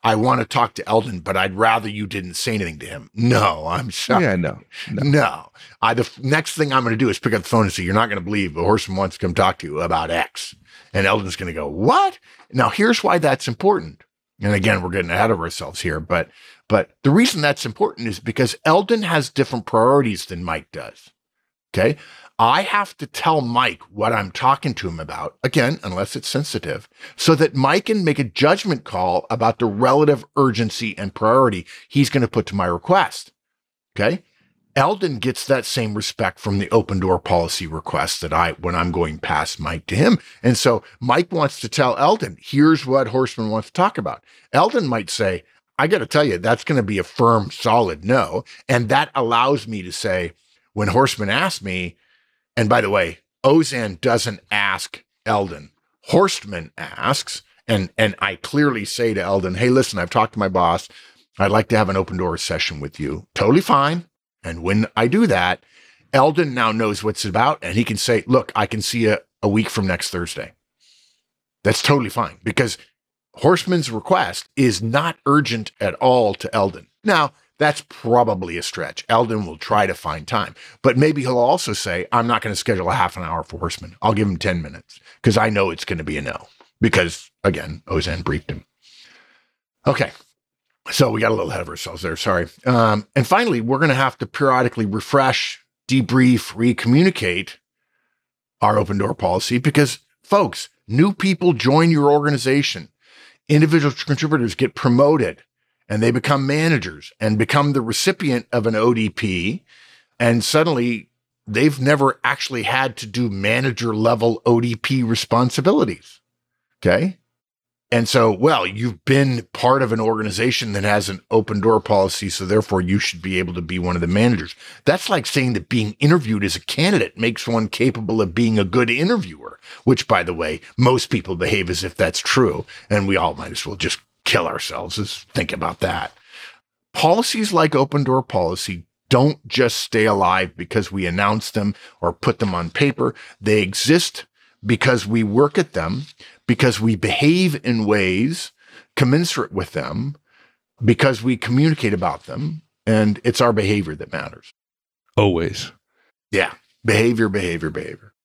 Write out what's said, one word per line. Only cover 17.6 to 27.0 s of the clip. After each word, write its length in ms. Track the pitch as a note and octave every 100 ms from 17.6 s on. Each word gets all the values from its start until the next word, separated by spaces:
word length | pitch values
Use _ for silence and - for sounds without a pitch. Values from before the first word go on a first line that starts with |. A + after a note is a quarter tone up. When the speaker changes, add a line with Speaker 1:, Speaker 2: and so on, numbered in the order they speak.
| B2+
Speaker 1:
important 420 | - G#3 - A2+
is 100 | G#2
because 380 | - A2+ B2 - D#3
Eldon 380 | F#3 G3 A#3
has 260 | G3 E3 C3
different 360 | - C3+ B2+ -
priorities 600 | A2+ A2+ C#3 B2 F#2+ -
than 180 | F2
Mike 280 | F2 D#2+ -
does. 380 | D#2 A1+ - _ _ _ _ _ _ _
Okay? 240 | G2 A2+ D3 - - - -
I 260 | A2+ D3
have 340 | G3 G#3 G3+ -
to 100 | D3
tell 320 | - F3 D#3+
Mike 420 | B2 A#2+ B2 E2+
what 280 | - G2+ G#2+
I'm 200 | A2+ G2
talking 420 | - C3 C#3 C#3+ A2+
to 140 | F#2
him 100 | E2
about, 380 | D2+ - D2+ _
again, 380 | C3 D#3 B2 -
unless 340 | G2 F#2 A2+ B2+
it's 100 | -
sensitive, 640 | C3 D3 A2+ D#2+ C#2+ - _